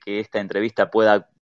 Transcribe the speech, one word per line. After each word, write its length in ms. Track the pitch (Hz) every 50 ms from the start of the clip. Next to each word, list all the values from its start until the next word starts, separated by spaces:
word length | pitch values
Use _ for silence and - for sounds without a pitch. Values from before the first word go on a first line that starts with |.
| -
que 160 | - 101 104
esta 200 | 110 - - 107
entrevista 500 | 101 92 92 98 107 117 - - 101 -
pueda 380 | - 110 110 110 104 104 101 _ _ _ _